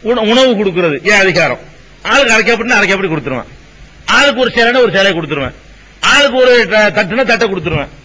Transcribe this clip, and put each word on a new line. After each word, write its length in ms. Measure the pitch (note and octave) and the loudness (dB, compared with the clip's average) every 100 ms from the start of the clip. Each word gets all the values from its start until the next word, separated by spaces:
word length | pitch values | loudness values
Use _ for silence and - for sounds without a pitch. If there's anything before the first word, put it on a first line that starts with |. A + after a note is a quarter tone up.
உண-, 180 | G#3+ A#3+ | -2 -2
உணவு 360 | G#3+ A#3+ C4 G#3 | 0 2 2 2
கொடுக்கிறது 460 | G3+ F3 E3+ C#3+ | -2 0 -2 -2
என் 140 | E3 G#3 | 0 2
அதிகாரம். 420 | F#3+ F3 D3+ A#2+ - - - - | 2 0 -2 -4 -12 -20 -20 -14
ஆளுக்கு 320 | F#3+ B3 B3+ | -2 0 2
அரைக்கப்பட்டு 380 | A3 G#3+ A3+ A3+ | 0 0 -2 0
அரைக்கப்பட்டு 420 | A3+ G3 F#3+ F#3+ | 0 0 -2 -2
கொடுத்துருவேன், 320 | D#3 C3+ B2+ - - - - - - - | -4 -6 -8 -10 -20 -20 -20 -20 -16 -2
ஆளுக்கு 360 | A3+ C#4+ A#3 | 0 0 0
ஒரு 100 | B3 A#3+ | -2 0
சேலைனா 260 | A#3 B3+ | 0 2
ஒரு 100 | A#3 | 2
சேலையை 220 | F#3+ G3 | 2 0
கொடுத்துருவேன், 400 | E3+ D#3 D3 B2+ - - - - - | -2 -4 -6 -6 -10 -20 -20 -20 -4
ஆளுக்கு 380 | G3 C#4+ C#4+ B3+ | 0 2 2 2
ஒரு 300 | B3+ B3 G#3 | 4 4 2
த-, 240 | G#3+ G#3 G#3 | 2 2 0
தட்டுனா 280 | F#3+ A3 | -2 -2
தட்டை 240 | B3 A3+ A3 | 0 0 -2
கொடுத்துருவேன் 400 | F#3+ E3 D#3 C3+ - | -2 -4 -6 -6 -12